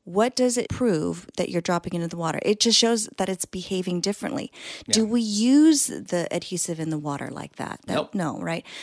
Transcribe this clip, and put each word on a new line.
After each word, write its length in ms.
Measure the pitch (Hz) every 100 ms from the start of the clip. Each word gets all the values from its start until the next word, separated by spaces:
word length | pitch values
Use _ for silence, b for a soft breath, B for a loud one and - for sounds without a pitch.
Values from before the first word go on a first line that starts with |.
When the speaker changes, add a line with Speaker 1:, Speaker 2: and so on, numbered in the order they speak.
| -
Speaker 1:
what 300 | 185 240 247
does 220 | 254 240
it 100 | -
prove 600 | - 247 160 160 170 - -
that 100 | 180
you're 140 | 180
dropping 320 | 170 175 175
into 160 | 175 170
the 80 | 170
water? 200 | 165 -
It 160 | - 214
just 180 | 233 220
shows 300 | 233 233 214 -
that 140 | 185
it's 160 | 185 -
behaving 560 | 185 175 185 180 180
differently. 500 | 196 202 - - - B B B -
Do 80 | 220
Speaker 2:
Yeah. 60 | 220
Speaker 1:
we 160 | 240
use 640 | 220 208 233 285 311 285 -
the 400 | - - 180 -
adhesive 480 | 175 - 175 - 160
in 120 | 160
the 80 | 151
water 320 | 147 143 131
like 240 | - - -
that? 240 | - - -
That 80 |
Speaker 2:
Nope. 200 | 151 -
Speaker 1:
No, 240 | 202 160 -
right? 240 | 170 165 B B